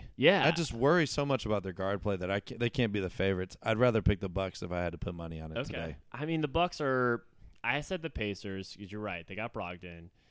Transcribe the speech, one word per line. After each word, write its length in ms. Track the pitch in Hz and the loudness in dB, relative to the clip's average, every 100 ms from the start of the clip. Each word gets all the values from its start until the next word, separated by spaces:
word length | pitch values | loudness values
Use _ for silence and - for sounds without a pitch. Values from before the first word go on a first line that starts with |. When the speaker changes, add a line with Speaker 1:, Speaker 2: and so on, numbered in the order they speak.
| - - | -12 4
Speaker 1:
Yeah. 280 | 143 196 139 | 6 6 4
Speaker 2:
I 40 | |
just 220 | 165 160 | 2 -2
worry 340 | 117 139 175 147 | 2 4 4 4
so 180 | - 143 | 0 0
much 180 | 131 107 | 0 0
about 160 | 104 | 0
their 100 | 92 | -2
guard 280 | 90 95 101 | -2 -2 0
play 140 | 104 95 | 0 -2
that 140 | 90 | 0
I 100 | 101 | -2
can't, 180 | - 107 | -4 -2
they 120 | 120 | -2
can't 220 | - 113 | 2 2
be 60 | 101 | 2
the 100 | 92 | -2
favorites. 460 | - 98 92 95 - | 0 2 2 -2 -4
I'd 140 | 113 110 | 0 4
rather 220 | 123 110 | 6 6
pick 160 | 92 101 | 4 2
the 80 | 95 | 0
Bucks 340 | 92 95 - | -2 -4 -4
if 100 | 90 | -4
I 100 | 87 | -2
had 100 | 87 | -2
to 60 | 85 | -2
put 160 | 90 | -6
money 260 | 85 82 80 | -4 -6 -6
on 120 | 80 | -6
it 60 | 80 | -4
Speaker 1:
Okay. 140 | 151 | -4
Speaker 2:
today. 240 | 135 82 78 - | -6 -8 -10 -12
Speaker 1:
I 140 | 120 156 | -6 -2
mean, 140 | 160 | 0
the 80 | 147 | 2
Bucks 320 | 160 175 - | 2 2 2
are, 440 | 139 131 123 120 - - - - | 2 4 4 2 -4 -20 -20 -6
I 180 | 117 139 | -2 -2
said 200 | - 185 | -2 -4
the 80 | 160 | -4
Pacers, 640 | - 104 95 101 98 92 101 | -4 -4 -2 -4 -6 -8 -12
'cause 120 | 95 | -10
you're 100 | 107 | -6
right. 240 | 104 87 85 | -6 -6 -8
They 80 | 98 | -8
got 160 | 117 | -6
Brogdon, 540 | 113 87 87 90 85 85 _ _ | -6 -6 -8 -12 -14 -16 _ _